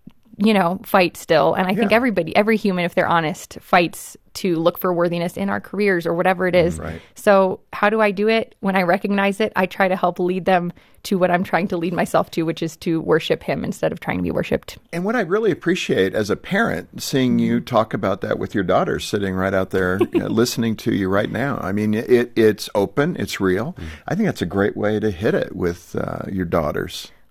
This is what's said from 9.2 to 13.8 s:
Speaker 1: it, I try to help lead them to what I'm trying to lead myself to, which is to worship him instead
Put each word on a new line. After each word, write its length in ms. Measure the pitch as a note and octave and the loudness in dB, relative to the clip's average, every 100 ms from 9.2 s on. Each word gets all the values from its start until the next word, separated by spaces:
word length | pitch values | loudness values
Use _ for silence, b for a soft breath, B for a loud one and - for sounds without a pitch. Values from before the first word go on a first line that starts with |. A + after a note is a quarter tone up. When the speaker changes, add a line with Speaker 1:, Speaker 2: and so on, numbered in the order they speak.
| G3 G3 | 0 0
Speaker 1:
it, 100 | A3 - | -2 0
I 80 | |
try 240 | F#3 - F#3+ | -2 2 0
to 80 | F#3 | 2
help 220 | F3+ F3 | 0 0
lead 260 | F3+ F#3 | -2 0
them 300 | E3+ F#3 F3 - b b | 2 2 0 -8 b b
to 120 | - F#3+ | -2 0
what 140 | F3+ | 2
I'm 120 | F3 | 2
trying 240 | F#3+ E3+ - | 0 -2 0
to 80 | F3+ | -2
lead 160 | E3+ | -2
myself 360 | E3+ - E3+ F3 | -2 0 0 0
to, 100 | - | -2
which 200 | D#3+ D#3+ | -2 -2
is 140 | E3 - | -6 -4
to 220 | - E3 | -2 -2
worship 440 | F3 D#3+ - D#3 | 2 0 2 -2
him 200 | - - | -2 -4
instead 280 | - - | -4 -4